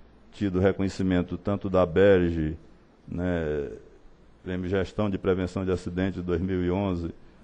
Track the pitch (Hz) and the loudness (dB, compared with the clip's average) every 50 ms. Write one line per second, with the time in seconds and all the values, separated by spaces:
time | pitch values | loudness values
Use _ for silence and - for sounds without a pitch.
0 | - - - - - - - - 104 98 87 90 98 98 95 - 95 95 - - | -20 -20 -20 -20 -20 -20 -8 -4 -2 0 2 2 4 4 2 2 0 -2 -2 0
1 | 95 92 92 90 87 90 90 85 - 101 101 98 - 98 90 92 90 85 80 92 | 0 2 2 2 2 0 -4 -6 -4 -4 -4 -2 -2 0 2 2 2 4 4 6
2 | 98 101 98 92 90 85 85 82 78 78 80 - - - - - - - _ _ | 6 8 8 6 6 2 0 0 -2 -4 -4 -6 -12 -18 -20 -20 -20 -20 _ _
3 | _ - 82 80 90 90 87 85 80 76 76 73 71 58 53 - - - - - | _ -10 -8 -4 -2 -2 -2 -2 -2 -2 -2 -4 -4 -6 -10 -14 -18 -20 -20 -20
4 | - - - - - - - - - 92 92 90 92 87 95 95 92 - - - | -20 -20 -20 -20 -20 -20 -20 -16 -10 -8 -6 -6 -4 -2 -2 -2 -2 -2 -2 -2
5 | 107 104 95 92 - 95 90 92 92 87 - 101 92 92 92 90 - - 87 90 | -2 -2 -2 -2 0 0 0 0 0 -2 -4 -4 -2 -2 -2 -2 -4 -4 -4 -2
6 | 92 98 90 92 87 90 87 82 90 95 95 90 90 87 90 98 101 98 90 85 | -2 -2 -2 -4 -4 -2 -2 -2 0 -2 -2 -2 0 0 0 0 0 -2 -2 -4
7 | 85 80 - - - - - - | -6 -8 -10 -12 -20 -20 -20 -20